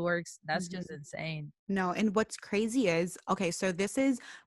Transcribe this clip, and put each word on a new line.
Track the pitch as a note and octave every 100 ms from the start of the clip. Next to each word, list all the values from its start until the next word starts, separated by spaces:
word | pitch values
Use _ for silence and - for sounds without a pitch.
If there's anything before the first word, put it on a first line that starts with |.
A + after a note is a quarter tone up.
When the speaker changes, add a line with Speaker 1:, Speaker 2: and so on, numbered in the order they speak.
Speaker 1:
works. | E3+ F3 E3+ - D3+
That's | E3 F3
just | F3+ E3+
Speaker 2:
Mm-hmm. |
Speaker 1:
insane. | D3+ D3 - D#3+ D#3 D3 - -
Speaker 2:
No, | G3 F#3
and | F3 G#3+ G3
what's | G#3+ -
crazy | - G3+ A3+ B3 G3+
is, | E3 F3+ - -
okay, | F#3+ F3+
so | - F#3+
this | F3 G3+ -
is | C4+ B3 - -